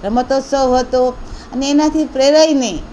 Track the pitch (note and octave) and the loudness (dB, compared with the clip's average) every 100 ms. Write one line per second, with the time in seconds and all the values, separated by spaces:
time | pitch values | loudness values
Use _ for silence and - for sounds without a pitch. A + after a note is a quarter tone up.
0 | G3 A#3 B3 C4+ C4+ C4+ C4 B3+ B3+ B3+ | -2 -2 0 -2 -2 0 2 0 0 0
1 | B3+ B3 - - - B3 C#4 C#4+ D4+ D#4 | 0 -2 -12 -14 -10 -6 0 2 2 0
2 | C#4+ C4 C4+ D4+ D#4+ C#4+ A#3+ D#3+ - | -2 0 4 6 4 2 -2 -6 -10